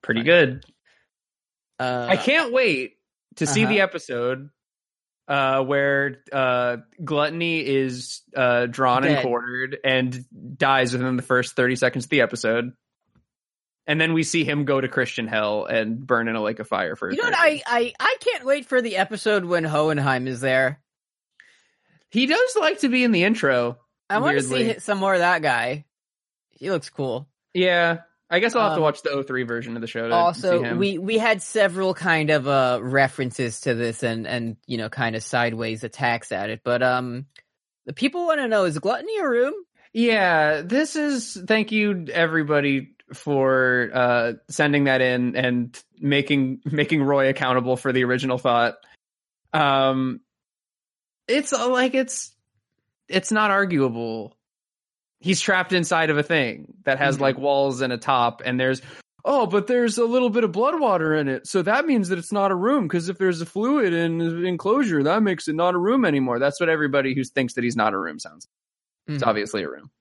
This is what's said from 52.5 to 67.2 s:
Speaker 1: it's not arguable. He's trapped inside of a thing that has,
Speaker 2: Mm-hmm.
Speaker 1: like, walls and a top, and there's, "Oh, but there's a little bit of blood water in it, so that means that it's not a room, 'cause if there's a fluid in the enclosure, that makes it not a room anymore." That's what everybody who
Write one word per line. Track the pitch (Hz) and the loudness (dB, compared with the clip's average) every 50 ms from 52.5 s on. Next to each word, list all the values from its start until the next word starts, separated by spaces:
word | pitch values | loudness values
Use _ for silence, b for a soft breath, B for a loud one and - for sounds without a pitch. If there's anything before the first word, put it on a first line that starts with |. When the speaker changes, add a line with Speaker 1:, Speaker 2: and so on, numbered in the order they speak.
| _ _ _ _ _ _ _ _ _ _ _ _ | _ _ _ _ _ _ _ _ _ _ _ _
Speaker 1:
it's | - 190 190 - | -4 -2 -2 0
not | 220 214 214 208 | 0 0 2 2
arguable. | 196 196 196 185 175 143 135 131 113 117 117 113 113 113 104 - _ _ _ _ _ _ _ _ _ _ _ _ _ _ _ _ _ _ | 2 2 0 2 2 2 2 0 0 -4 -6 -6 -6 -8 -10 -12 _ _ _ _ _ _ _ _ _ _ _ _ _ _ _ _ _ _
He's | - 165 190 175 | -2 -2 -2 0
trapped | - - 196 185 180 180 | 2 2 2 2 2 2
inside | 185 180 170 165 180 165 160 156 | 0 0 0 2 0 0 2 2
of | 151 147 | 2 0
a | 147 | 0
thing | - 170 156 135 117 - - 76 - - _ _ | 2 2 0 0 0 -4 -8 -14 -20 -20 _ _
that | 139 135 131 | -2 0 2
has, | 143 139 143 | 2 0 2
Speaker 2:
Mm-hmm. | 139 143 | 2 2
Speaker 1:
like, | 135 131 131 | 0 0 0
walls | 131 143 143 139 139 139 131 123 | 0 0 2 2 2 0 0 -2
and | 135 127 123 | -2 -4 -4
a | 110 | -4
top, | - - 135 123 120 117 113 - - | 0 0 2 4 2 2 0 -2 -6
and | 127 127 127 | -4 -2 0
there's, | 131 131 131 131 B B B B B _ _ _ _ | 0 0 0 -2 B B B B B _ _ _ _
"Oh, | - 277 277 226 | 0 2 2 2
but | 180 175 208 196 208 | 2 0 -2 0 2
there's | 247 247 240 233 208 233 | 2 2 2 0 0 0
a | 240 | 0
little | 226 233 254 254 247 | 2 2 2 2 2
bit | 202 240 226 | 2 2 0
of | 202 | 0
blood | 165 185 233 277 330 330 | 0 0 0 0 0 0
water | 294 233 196 175 160 160 156 | 0 2 2 2 2 0 0
in | 156 147 139 | 0 0 -2
it, | 131 - - - | -4 -4 -6 -4
so | - 196 | -2 -2
that | 170 190 214 262 302 | 0 2 0 0 2
means | 330 277 233 196 175 | 2 0 0 0 -2
that | 190 180 | -4 -6
it's | 170 - 208 | -4 -4 -2
not | 202 196 196 | 0 0 0
a | 190 | 0
room, | 180 185 233 277 294 220 156 | 0 0 0 0 0 0 0
'cause | - 175 160 175 | -2 -2 -4 -4
if | 190 - | -4 0
there's | 190 185 180 160 | 0 0 0 -2
a | 165 | -6
fluid | - - 190 220 247 285 302 240 185 170 | -8 -6 -4 -2 0 0 2 2 0 0
in | 170 170 165 165 165 | 0 0 0 -2 -2
the | 165 165 165 170 175 | -2 -2 -2 -2 -2
enclosure, | 185 180 165 - 196 220 277 285 220 170 147 139 | -4 -4 -2 0 0 2 2 2 2 2 2 2
that | 151 180 214 220 | 2 2 2 2
makes | 202 185 147 - - | 2 0 -2 -4 -6
it | 151 | -2
not | 156 170 180 180 | 0 0 2 2
a | 180 | 2
room | 175 202 247 269 240 | 0 2 2 2 2
anymore." | 180 147 139 131 127 120 120 | 2 2 2 0 0 0 0
That's | 135 143 143 - | 0 0 0 0
what | 180 165 | 0 0
everybody | 160 151 151 143 135 143 135 135 131 | 2 2 0 0 0 0 0 0 -2
who | 127 | -2